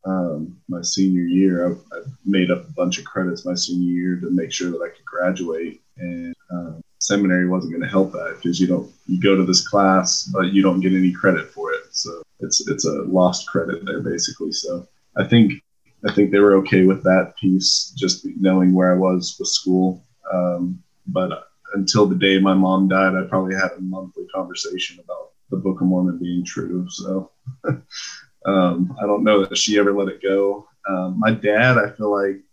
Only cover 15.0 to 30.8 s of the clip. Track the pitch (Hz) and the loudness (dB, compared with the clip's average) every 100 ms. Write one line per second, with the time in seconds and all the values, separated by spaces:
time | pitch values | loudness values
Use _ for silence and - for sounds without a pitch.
15 | _ - 95 117 107 - _ _ _ _ | _ -4 4 6 6 2 _ _ _ _
16 | 104 101 98 101 101 98 95 95 92 95 | -4 2 4 6 6 6 4 4 4 4
17 | 92 92 90 - 95 92 - - - - | 2 2 0 -2 0 2 2 -2 -4 -4
18 | 92 - 95 - 95 92 92 92 90 92 | -4 -4 -6 -2 2 4 4 4 4 4
19 | 92 90 90 - - - - 92 95 87 | 2 0 -4 -8 -6 -4 0 2 2 -2
20 | _ _ - 92 90 87 90 92 _ _ | _ _ -6 -2 -2 -2 -6 -8 _ _
21 | - 185 185 - - _ - 98 95 107 | -6 -4 -4 -6 -14 _ -8 -4 0 4
22 | 101 92 98 95 95 95 92 95 95 95 | 4 4 2 4 4 4 4 4 2 4
23 | 95 92 92 95 92 95 95 - 92 95 | 2 0 -2 -4 -2 -2 -4 -4 -10 -10
24 | 92 - 90 95 90 90 - 90 - 87 | -12 -14 -10 -10 -8 -10 -10 -8 -10 -12
25 | - 87 - _ _ 92 92 90 90 90 | -14 -14 -14 _ _ -4 -4 0 0 2
26 | 92 85 87 87 85 - 87 90 90 - | 0 -2 -4 -4 -4 -8 -6 -6 -6 -10
27 | 92 95 95 _ - - - - - - | -6 -6 -8 _ -18 -8 -6 -6 -8 -16
28 | - - - _ - 98 90 87 92 - | -14 -16 -20 _ 0 2 2 0 -2 -2
29 | 104 104 107 104 98 - - 104 101 101 | -2 2 4 4 2 -2 0 4 4 2
30 | 98 - 98 98 98 101 - _ | -2 -4 0 2 0 -2 -10 _